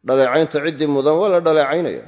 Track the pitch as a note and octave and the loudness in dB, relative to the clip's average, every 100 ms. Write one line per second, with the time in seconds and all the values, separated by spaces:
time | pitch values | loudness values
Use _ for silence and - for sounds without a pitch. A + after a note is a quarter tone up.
0 | A#2+ C3+ B2+ C#3+ D#3+ D3 D3+ C#3+ D3+ C#3 | 0 2 2 2 0 -2 -4 -4 -2 0
1 | C#3 D#3+ G3+ F3 E3 D#3 C#3 D#3+ D#3 C#2+ | 0 0 2 2 2 2 0 -2 -4 -8